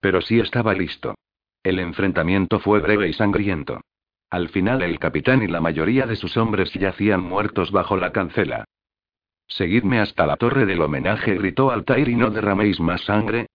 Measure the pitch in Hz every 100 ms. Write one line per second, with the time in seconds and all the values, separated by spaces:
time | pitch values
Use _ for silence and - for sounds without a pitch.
0 | 98 90 - 113 107 120 110 95 85 -
1 | - - _ _ _ _ 95 92 87 85
2 | 95 90 82 98 92 104 - 104 80 104
3 | 92 - 107 101 101 87 73 - - _
4 | _ _ _ 90 87 98 95 131 87 82
5 | 80 76 73 131 104 85 82 78 80 127
6 | 127 110 90 - 113 101 92 - 98 -
7 | 101 95 90 92 101 - 85 95 87 95
8 | 90 92 90 - 110 57 - _ _ _
9 | _ _ _ _ _ - 87 110 143 123
10 | 101 - 80 71 120 139 107 90 76 71
11 | - 110 - 95 95 82 135 117 - 123
12 | 139 120 117 107 104 98 104 87 85 90
13 | - 104 110 113 107